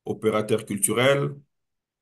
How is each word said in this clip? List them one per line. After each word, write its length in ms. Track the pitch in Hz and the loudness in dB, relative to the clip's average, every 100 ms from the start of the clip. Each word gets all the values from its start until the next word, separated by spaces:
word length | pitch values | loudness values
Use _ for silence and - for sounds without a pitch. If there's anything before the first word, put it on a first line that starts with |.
opérateur 600 | - 101 110 107 107 110 - | -10 -2 0 0 0 -2 -2
culturel, 680 | 101 - 107 131 143 143 - _ _ _ _ _ _ | -4 0 2 4 4 0 -8 _ _ _ _ _ _